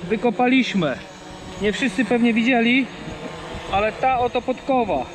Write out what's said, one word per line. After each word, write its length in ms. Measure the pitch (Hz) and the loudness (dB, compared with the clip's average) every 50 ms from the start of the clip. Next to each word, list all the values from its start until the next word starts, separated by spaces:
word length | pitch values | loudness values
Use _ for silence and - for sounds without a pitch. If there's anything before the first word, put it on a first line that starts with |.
| - | -2
wykopaliśmy. 920 | 170 214 220 - 240 220 - 247 247 254 269 247 - - 202 170 147 123 104 - - - - - - - - - - - - 196 | -2 -4 0 0 0 2 2 2 4 4 4 2 2 0 0 0 0 -2 -4 -8 -16 -18 -18 -16 -16 -16 -14 -14 -14 -10 -2 -2
Nie 100 | 208 202 | -2 0
wszyscy 320 | - 277 254 - - 254 | 0 -2 -2 0 0 0
pewnie 300 | 202 247 240 233 240 226 | 2 2 4 4 4 4
widzieli, 520 | 220 226 233 269 233 233 240 240 262 262 - - - - - - - - - - - - - - - - - 156 | 4 4 4 4 4 4 4 4 4 2 0 -4 -12 -12 -12 -10 -10 -10 -12 -12 -12 -12 -10 -10 -10 -8 -2 -2
ale 200 | 190 208 220 214 | 0 0 0 -2
ta 260 | - - 262 262 240 | 0 0 2 2 2
oto 240 | 247 240 226 254 226 | 0 0 0 -2 -2
podkowa 640 | - 254 247 - - 269 254 240 202 170 135 123 - - | -2 -4 -4 0 0 2 2 2 2 0 -2 -2 -4 -8